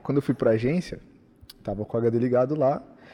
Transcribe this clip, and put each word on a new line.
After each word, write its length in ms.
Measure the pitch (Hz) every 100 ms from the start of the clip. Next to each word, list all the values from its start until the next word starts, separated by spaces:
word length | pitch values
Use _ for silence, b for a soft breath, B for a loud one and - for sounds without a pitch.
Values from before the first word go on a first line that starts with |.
quando 160 | - 143
eu 40 |
fui 120 | -
pra 160 | 127 120
agência, 480 | 110 123 175 - - - - _ _ - -
tava 220 | - 101
com 120 | 104 117
o 40 |
H 100 | 117
D 80 | 117
ligado 360 | 127 123 127 151
lá, 260 | 131 147 - - B